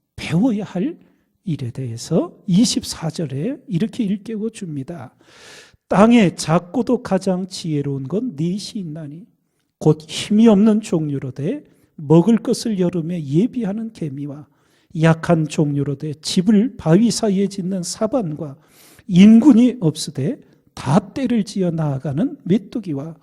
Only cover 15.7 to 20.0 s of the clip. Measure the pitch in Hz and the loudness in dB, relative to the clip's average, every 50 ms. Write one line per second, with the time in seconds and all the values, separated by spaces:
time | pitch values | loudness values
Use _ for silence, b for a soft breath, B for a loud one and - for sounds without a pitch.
15.7 | 143 143 139 139 139 - 151 156 139 - - - - 190 175 220 220 196 233 277 | 0 -2 -4 -4 -6 -8 -8 -10 -12 -10 -10 -2 -2 0 2 4 4 4 4 2
16.7 | - - - 160 165 202 240 220 - - 226 214 190 190 202 196 - - 170 180 | -4 -4 2 4 4 6 4 2 2 0 0 0 0 0 0 -2 -4 -6 -6 -6
17.7 | 196 185 175 - - - 220 214 285 262 202 156 151 147 165 139 135 b b b | -6 -6 -6 -8 -6 -4 -4 -2 -2 -2 -2 -4 -6 -8 -10 -12 -12 b b b
18.7 | b b b b b b b - 180 175 196 214 226 226 254 311 226 220 247 247 | b b b b b b b 2 6 8 10 10 10 10 8 8 8 8 6 4
19.7 | - - 180 156 147 - | 2 0 -2 -2 -2 -2